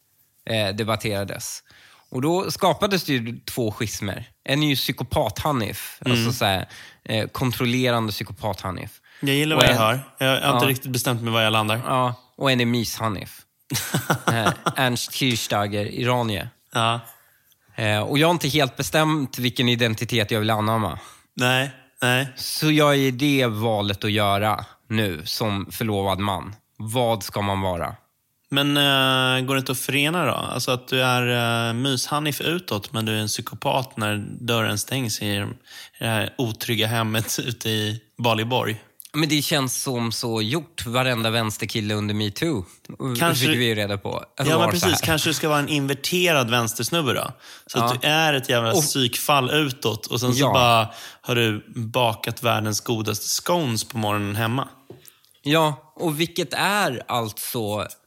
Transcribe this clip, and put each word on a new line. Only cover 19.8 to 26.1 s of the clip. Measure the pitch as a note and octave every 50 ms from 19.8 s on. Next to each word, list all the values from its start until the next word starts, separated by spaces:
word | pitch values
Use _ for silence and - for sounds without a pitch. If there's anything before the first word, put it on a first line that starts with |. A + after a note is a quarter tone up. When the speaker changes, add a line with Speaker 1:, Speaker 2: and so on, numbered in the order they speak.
| B2 A2+ A2 - A#2+ - B2 A2+ G#2 -
Speaker 1:
jag | A#2+ G#2+
vill | G#2+ A2
anamma. | A2+ G#2+ G#2+ A2 A2+ A2+ G#2 E2+ C#2 - - - - - _ _ _
Speaker 2:
Nej, | - B2+ B2+ B2+ C3 C3+ C#3+ - - - _ _ -
nej. | C3 B2 B2 B2+ C3+ B2+ -
Speaker 1:
Så | - - - - - D3+ D#3
jag | D3+ D3+ D3+ D3 C#3+
är | C#3
i | C3+ C3+
det | B2+ A#2+ C#3+ D3 C#3 C3+ B2+
valet | A#2 G#2+ G#2 A#2 A#2 A2 G2+ G#2 G2+ G2 - -
att | G#2+
göra | G2+ G#2 G#2 G2+ G2+ G2+ G#2 G#2+ G#2 - G#2+ - - _ _ -
nu | A2 A2 G#2+ G2 E2+ D2+ G2+
som | - - - A#2+ G#2+ G2+ G2 F#2 -
förlovad | - - A#2+ A2 G#2 G2 G2 G2